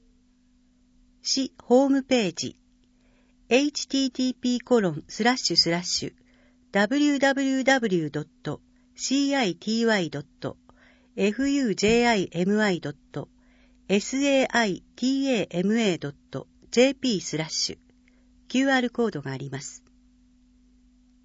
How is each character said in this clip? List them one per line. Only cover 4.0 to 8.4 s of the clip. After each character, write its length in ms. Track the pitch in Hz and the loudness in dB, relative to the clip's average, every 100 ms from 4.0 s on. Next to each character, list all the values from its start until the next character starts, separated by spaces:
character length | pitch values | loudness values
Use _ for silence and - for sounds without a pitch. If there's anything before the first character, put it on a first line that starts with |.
| 269 | -2
ー 20 | |
テ 120 | - | -2
ィ 40 | 254 | -4
ー 40 | 247 | -2
ピ 180 | 247 247 | -2 -2
ー 60 | |
コ 200 | - 247 | 2 2
ロ 80 | 190 | 2
ン 140 | 147 - | -2 -10
ス 160 | - | -2
ラ 80 | 226 | 0
ッ 40 | 254 | 0
シ 160 | - | 0
ュ 20 | 170 | 2
ス 140 | 165 | 2
ラ 80 | 170 | 2
ッ 60 | |
シ 240 | 180 - - | -2 -6 -6
ュ 40 | - _ _ _ _ _ | -12 _ _ _ _ _
ダ 160 | 196 208 | 0 0
ブ 120 | 277 | 2
リ 160 | 294 | 2
ュ 20 | 285 | 2
ー 20 | |
ダ 140 | 277 | 2
ブ 80 | 269 | 2
リ 200 | 269 262 | 0 0
ュ 0 | |
ー 40 | |
ダ 160 | 262 269 | 2 2
ブ 80 | 226 | 2
リ 100 | 180 | -2
ュ 80 | 151 | -2
ー 20 | |
ド 120 | 151 | -6
ッ 40 | 147 _ | -10 _